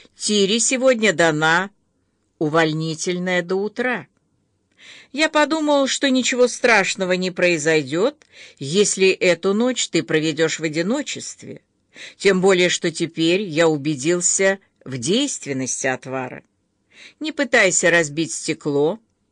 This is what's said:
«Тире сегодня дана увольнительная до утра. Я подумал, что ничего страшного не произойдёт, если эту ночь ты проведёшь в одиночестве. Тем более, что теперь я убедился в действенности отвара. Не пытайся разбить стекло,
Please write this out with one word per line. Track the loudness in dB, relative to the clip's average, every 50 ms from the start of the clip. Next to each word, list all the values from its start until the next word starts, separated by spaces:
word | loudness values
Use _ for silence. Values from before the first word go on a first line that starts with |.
| -20 _ _
«Тире | _ -4 0 2 2 2 2 2 0
сегодня | 0 0 0 2 4 2 4 4 2 0
дана | 2 4 2 2 2 2 2 2 2 2 0 -2 -8 _ _ _ _ _ _ _ _ _ _ _ _ _
увольнительная | -4 0 2 2 2 2 0 -2 -4 -6 -6 -6 -6 -6 -4 -4 -4 -2 -2 -2
до | -2 -2 -4
утра. | -4 -4 -6 -6 -6 -6 -6 -6 -8 -10 -14 _ _ _ _ _ _ _ _ _ _ _ _ _ _ -20 -20 -20 -20 -20 _
Я | -4 -2 -2 2
подумал, | 4 2 2 2 2 0 2 2 2 2 2 2
что | 0 0 0 2
ничего | 2 2 0 0 2 2 2 2
страшного | 2 0 2 4 4 4 4 0 -2 -4 -2 -2 0
не | 0 -2 -4
произойдёт, | -2 0 0 2 2 2 2 2 2 2 2 0 -2 0 0 0 -2 _ _ _ _ -20 -20 -20 -16 _
если | -8 -2 2 2 2 2 2 2 2 2
эту | 2 2 2 0 0 2 0 -2 0
ночь | 0 0 0 0 -2 -6 -2
ты | -2 -2 -2
проведёшь | 0 0 0 0 0 0 0 0 -2 -2 -4
в | -6
одиночестве. | -4 -2 -2 -2 -2 -2 -4 -4 -6 -10 -10 -12 -14 -16 -16 -18 -18 -18 -18 _ _ _ _ _ _ _ -20 -20 -20 -18 _
Тем | 0 2 2 4
более, | 4 4 4 4 2 2
что | 0 -2 -4 -6
теперь | -4 -4 -6 -6 -4 -2 0 0 0 0 -2
я | -2 0 2 2 2
убедился | 2 0 -2 -4 -4 -2 -2 -2 -2 0 0 -2 0 2 2 0 0 0 _ _ _ _ _
в | -12 -10 -8
действенности | -4 -2 0 0 0 -2 -4 -8 -8 -8 -6 -6 -4 -6 -6 -4 -4 -4
отвара. | -4 -4 -6 -8 -8 -8 -8 -8 -12 -16 -20 _ _ _ _ _ _ _ _ _ _ -20 -20 -20 _ _
Не | -10 -8
пытайся | -4 -4 -2 2 2 4 4 4 2 2 2 2
разбить | 2 2 2 0 -2 -4 -4 -4 -6
стекло, | -8 -6 -6 -6 -4 -4 -2 0 2 2 0 0 -4 _ _ _ _ _ _